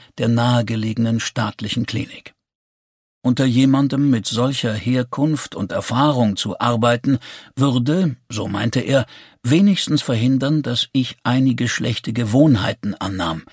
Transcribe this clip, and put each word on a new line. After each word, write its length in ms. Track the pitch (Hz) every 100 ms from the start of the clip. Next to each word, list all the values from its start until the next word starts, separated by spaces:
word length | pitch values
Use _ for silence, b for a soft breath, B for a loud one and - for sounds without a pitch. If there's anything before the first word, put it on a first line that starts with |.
| b -
der 80 | 117
nahegelegenen 920 | 117 120 120 110 113 110 110 117 113
staatlichen 680 | - - 107 - 107 120 101
Klinik. 480 | - - - - _ _ _ _ _ _ _ _ _
Unter 220 | 127 123
jemandem 680 | 131 120 135 135 139 139 143
mit 160 | 117 -
solcher 480 | 113 127 135 117
Herkunft 800 | 107 104 127 123 - 156 147 -
und 160 | - 95
Erfahrung 680 | 92 - 120 151 131 110 95
zu 220 | 101 -
arbeiten, 640 | 117 117 117 120 139 131 B B B
würde, 600 | - 139 127 123 175 175 120 -
so 200 | 107 104
meinte 320 | 98 113 131
er, 260 | - 135 117 B B B
wenigstens 600 | 123 160 202 180 - 147
verhindern, 600 | - 113 127 135 139 156
dass 260 | 131 120 -
ich 240 | 135 123 -
einige 460 | 123 127 131 120 120
schlechte 440 | - - 110 -
Gewohnheiten 840 | 113 107 127 156 110 92 - 104
annahm. 500 | - 95 92 82 80 -